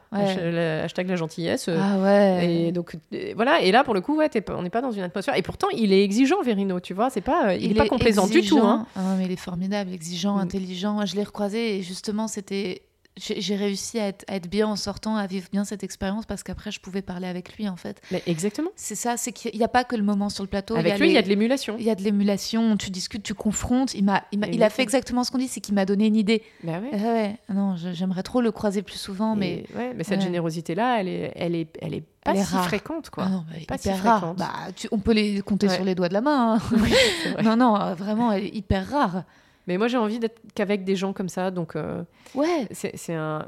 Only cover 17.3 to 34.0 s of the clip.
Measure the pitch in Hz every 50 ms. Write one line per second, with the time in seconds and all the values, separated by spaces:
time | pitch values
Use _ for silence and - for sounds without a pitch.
17.3 | 180 180 175 - - - 214 202 180 175 - 208 202 - - - 180 175 - 180
18.3 | 175 156 175 208 - - 302 359 427 - - - 427 - - 240 240 233 - 247
19.3 | 208 - - 226 - 208 220 220 - 247 254 254 247 226 202 202 208 202 202 208
20.3 | 202 - 196 196 - 202 196 - 220 170 165 - 202 202 285 339 349 254 190 185
21.3 | 208 196 214 233 269 277 - - 208 233 214 226 220 190 190 220 208 202 202 208
22.3 | 202 190 - - - 226 226 226 214 202 - - 185 185 - - - 226 202 -
23.3 | 208 - - 214 196 - - - 247 254 269 240 - - 196 202 196 190 - -
24.3 | - 202 208 202 170 170 226 214 - - 262 214 269 262 254 - 240 247 247 -
25.3 | - 254 262 254 - 226 - - 208 202 190 185 202 196 214 220 214 220 214 190
26.3 | 226 214 - - - - - 165 160 170 208 262 254 202 208 233 233 226 214 202
27.3 | 208 - _ - 196 196 202 196 185 170 165 180 180 160 185 185 185 180 285 -
28.3 | - 254 240 226 208 - - 208 185 208 185 - - - - - 196 185 220 220
29.3 | 220 214 196 180 175 - - - - - 240 254 247 214 165 196 202 196 196 180
30.3 | 175 175 165 170 156 170 156 - 165 180 226 254 247 226 190 180 175 175 175 -
31.3 | - - 180 170 170 165 165 156 - - - - 151 - 156 - _ _ _ -
32.3 | 196 196 196 156 175 190 180 175 214 202 - - 311 330 - - - - - 190
33.3 | 190 185 165 156 160 165 156 - - 180 - 196 190 185